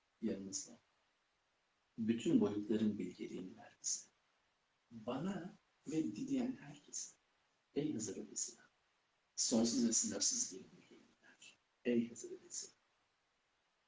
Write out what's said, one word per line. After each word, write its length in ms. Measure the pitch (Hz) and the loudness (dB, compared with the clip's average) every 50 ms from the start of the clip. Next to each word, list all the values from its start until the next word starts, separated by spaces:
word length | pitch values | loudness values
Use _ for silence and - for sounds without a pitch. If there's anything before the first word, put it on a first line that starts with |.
| _ _ _ _ | _ _ _ _
yanımızda. 580 | - - 98 98 98 190 - - - - - - _ _ _ _ _ _ _ _ _ _ _ _ _ _ _ _ _ _ _ _ _ _ _ - | -2 -2 -2 -2 -4 -6 -6 -6 -6 -8 -14 -20 _ _ _ _ _ _ _ _ _ _ _ _ _ _ _ _ _ _ _ _ _ _ _ 0
Bütün 420 | 110 110 117 117 - 170 143 113 | 2 2 2 2 4 4 6 6
boyutların 580 | 104 101 104 104 - - 107 107 110 104 95 - | 6 4 4 0 0 0 2 4 4 2 2 0
bilgeliğini 580 | - - - - - - - 92 92 - - | -2 -6 -6 -8 -8 -8 -8 -8 -8 -10 -12
ver 220 | - - - - _ | -16 -18 -20 -16 _
bize. 240 | - - - - - - _ _ _ _ _ _ _ _ _ _ _ _ _ _ _ _ | -4 -4 -4 -4 -6 -12 _ _ _ _ _ _ _ _ _ _ _ _ _ _ _ _
Bana 680 | 117 110 107 120 127 139 170 196 196 165 170 208 - - _ _ _ _ _ | -16 -8 -6 -4 -4 -2 -2 -2 -2 -4 -6 -10 -12 -16 _ _ _ _ _
ve 300 | 131 151 160 - 113 - | -2 -2 0 0 0 -2
dileyen 400 | - 135 135 139 127 117 131 120 | -4 -2 0 0 0 0 0 -2
herkese. 600 | - - 147 147 - - - - - - - - _ _ _ _ _ _ _ _ _ _ _ - | -6 -10 -14 -16 -16 -16 -12 -10 -10 -10 -10 -12 _ _ _ _ _ _ _ _ _ _ _ -4
Ey 200 | 143 151 151 - | -2 -2 0 -2
Hızır 220 | 110 - 95 - | -2 -4 -4 -6
Aleyhisselam, 540 | 104 110 - - - - - - - - _ _ _ _ _ _ _ _ _ _ _ _ _ _ | -8 -10 -8 -6 -6 -6 -6 -8 -12 -20 _ _ _ _ _ _ _ _ _ _ _ _ _ _
sonsuz 520 | - - - 120 113 117 117 - 131 117 113 | -2 2 4 6 6 6 6 6 4 4 4
ve 40 | |
sınırsız 600 | 110 - - 104 95 101 - - - - - - | 4 4 2 2 0 2 2 2 2 2 0 -2
bir 180 | 92 92 - - | -4 -8 -14 -16
bilgeliğini 520 | - - - - - - - - _ _ | -20 -20 -20 -20 -20 -20 -20 -20 _ _
ver. 360 | _ - - _ - - - _ _ _ _ _ - | _ -20 -20 _ -20 -20 -20 _ _ _ _ _ 0
Ey 260 | 123 120 117 117 - | 2 2 2 2 0
Hızır 200 | - - - - | -4 -10 -12 -12
Aleyhisselam, 460 | - - - - - - - - - _ _ _ _ _ _ _ _ _ _ _ _ _ _ _ _ _ _ _ _ _ _ | -12 -14 -12 -10 -10 -10 -10 -10 -14 _ _ _ _ _ _ _ _ _ _ _ _ _ _ _ _ _ _ _ _ _ _